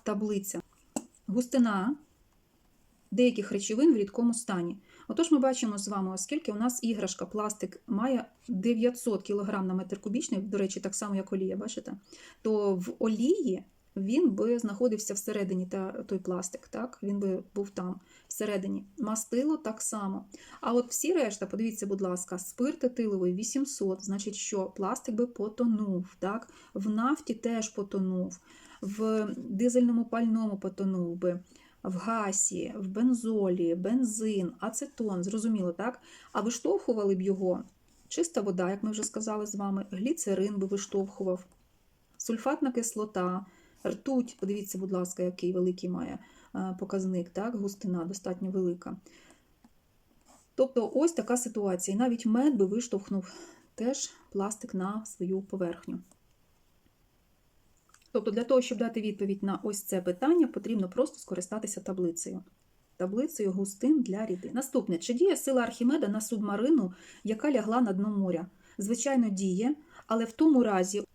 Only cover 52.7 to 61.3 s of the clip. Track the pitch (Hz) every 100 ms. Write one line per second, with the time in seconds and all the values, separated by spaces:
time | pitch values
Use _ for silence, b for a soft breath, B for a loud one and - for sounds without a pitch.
52.7 | 214 247 196 - 196 180 B B B B
53.7 | - 233 277 - B B 196 196 - 240
54.7 | 185 185 214 214 - 180 190 196 190 175
55.7 | 170 - 180 - _ _ _ _ _ _
56.7 | _ _ _ _ _ _ _ _ _ _
57.7 | _ _ _ _ 247 220 214 247 254 247
58.7 | 233 233 226 214 202 202 196 196 190 214
59.7 | 202 - 190 180 180 269 349 269 - 208
60.7 | 220 185 226 294 - -